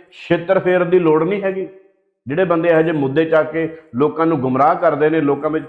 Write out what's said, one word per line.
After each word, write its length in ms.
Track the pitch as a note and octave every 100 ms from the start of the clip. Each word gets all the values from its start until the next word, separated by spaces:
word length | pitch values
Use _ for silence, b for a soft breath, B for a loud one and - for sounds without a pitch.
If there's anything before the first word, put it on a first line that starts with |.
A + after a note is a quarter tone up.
| -
ਛਿੱਤਰ 460 | - - E3+ E3+ F#3+
ਫੇਰਨ 320 | F3+ F3+ F3
ਦੀ 80 | F3+
ਲੋੜ 240 | E3 D#3
ਨਹੀਂ 200 | E3 G3+
ਹੈਗੀ। 260 | F#3+ F#3+ F3+ - _ _ _ _ -
ਜਿਹੜੇ 180 | D3+
ਬੰਦੇ 240 | F#3 E3+ E3+
ਇਹੋ 140 | D#3+
ਜਿਹੇ 100 | D#3+
ਮੁੱਦੇ 320 | D#3 C3+ C#3
ਚੱਕ 260 | E3 D#3+ D3+
ਕੇ 280 | D#3 D#3+ - -
ਲੋਕਾਂ 320 | A#2 D3 D3+ E3
ਨੂੰ 140 | D#3+
ਗੁੰਮਰਾਹ 340 | B2+ C3 C#3+
ਕਰਦੇ 360 | F3 F3 C#3+ D3+
ਨੇ, 100 | D#3+
ਲੋਕਾਂ 300 | C#3+ C#3+ D3+
ਵਿੱਚ 160 | D#3